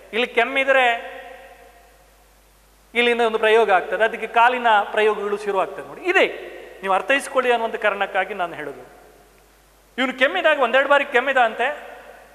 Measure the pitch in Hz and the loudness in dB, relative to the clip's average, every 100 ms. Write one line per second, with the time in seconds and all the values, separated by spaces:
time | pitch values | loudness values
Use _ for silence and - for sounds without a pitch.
0 | - 214 247 233 240 269 269 262 247 233 | -10 -6 -2 0 0 0 2 4 4 0
1 | - - - - - - - - - _ | -6 -16 -18 -20 -20 -20 -20 -20 -20 _
2 | _ _ _ _ _ _ _ _ _ 226 | _ _ _ _ _ _ _ _ _ 0
3 | 240 233 226 220 220 220 208 185 - 185 | 0 2 0 2 4 4 4 2 0 0
4 | 220 220 220 233 233 247 233 208 208 214 | 0 -2 -2 4 4 4 2 2 2 0
5 | 214 202 202 202 208 190 165 - 139 160 | 2 0 -4 -4 -4 -2 -2 -6 -16 -10
6 | 349 381 220 - - - - - 196 190 | 0 2 2 -2 -14 -16 -18 -10 -2 -2
7 | - 277 269 262 247 240 226 220 214 196 | 0 -2 0 -2 0 0 -2 -2 -2 -2
8 | 196 190 190 202 170 147 143 127 - - | -4 -2 -4 -6 -8 -8 -12 -14 -20 -20
9 | - - _ _ _ _ _ _ _ - | -20 -20 _ _ _ _ _ _ _ -4
10 | 262 254 277 370 330 294 240 262 285 285 | -4 2 0 2 2 2 2 2 4 2
11 | 277 240 269 269 233 220 254 294 - - | 4 0 2 2 2 0 -4 -4 -12 -18
12 | - - - | -20 -20 -20